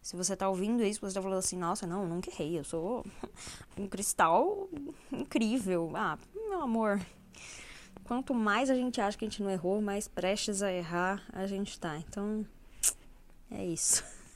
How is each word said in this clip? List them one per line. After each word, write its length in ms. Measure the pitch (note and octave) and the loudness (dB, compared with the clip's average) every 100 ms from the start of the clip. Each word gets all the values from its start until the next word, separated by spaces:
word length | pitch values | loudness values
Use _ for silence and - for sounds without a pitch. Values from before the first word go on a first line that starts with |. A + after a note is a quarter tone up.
Se 140 | - F3 | -8 -2
você 200 | F#3 F#3+ | 0 2
tá 120 | G3 | 2
ouvindo 360 | F#3 G#3 A#3+ | 2 2 4
isso, 160 | G#3 G#3 | 4 2
você 140 | G3+ | -2
tá 80 | F#3+ | -2
falando 160 | F#3+ F#3+ | 0 0
assim, 180 | F#3 F3+ | 0 0
"Nossa, 300 | E3+ G3 F3 | 0 0 -2
não, 160 | F3+ | -2
eu 60 | F#3 | 0
nunca 220 | E3+ F#3 | -2 -4
errei, 280 | - D#3 E3 | -4 -2 -2
eu 60 | |
sou 400 | C#3+ E3 F3 A#3+ G3+ - - - | -2 -2 -2 -4 -6 -10 -14 -12
<laughs> 320 | - - - - | -14 -14 -14 -10
um 120 | G3 | -8
cristal 800 | F#3+ G3+ - E3+ F3 D#4+ G4+ F#4+ D#4 C#4+ - - | -4 -2 4 6 8 6 0 -4 -8 -10 -12 -8
incrível." 800 | - C#4+ - A3 B3+ F#3+ F3+ E3 | -6 0 2 4 2 2 2 2
Ah, 240 | E3+ G3+ D3+ - | 0 -2 -2 -8
meu 260 | G4 A4 F#4+ | -8 -4 -2
amor, 400 | C#4 A3+ A3 G3+ F3+ - - - - - - - - - | 2 2 4 2 0 -12 -20 -18 -16 -14 -14 -16 -16 -16
quanto 300 | - B3 C4 | -4 -2 0
mais 360 | B3 G#3+ G#3 C4+ | 2 4 4 4
a 40 | |
gente 260 | C4 B3+ A#3+ | 4 4 2
acha 160 | G3+ G3+ | 0 0
que 80 | |
a 40 | A3 | -4
gente 140 | - | -2
não 80 | G3 | 0
errou, 300 | F#3 F3 G#3 | 2 2 2
mais 260 | G#3 G3+ - | 2 -2 -4
prestes 560 | - F3+ G#3 - G3 | -2 0 2 0 0
a 80 | G3+ | 0
errar 520 | F3+ E3+ F3 F3+ G3 - | 0 0 0 2 0 -4
a 140 | - G3 | -4 -2
gente 340 | G3 G3+ - | -2 -4 -4
tá. 160 | E3+ D3+ | -4 -4
Então, 480 | E3 - G3+ G#3+ G#3 - - - - - - - - - - | -6 -4 -2 -2 -4 -10 -20 0 0 0 -16 -20 -20 -20 -12
é 140 | G3+ | -6
isso. 400 | F#3+ E3 - - - - - | -4 0 2 2 0 -16 -4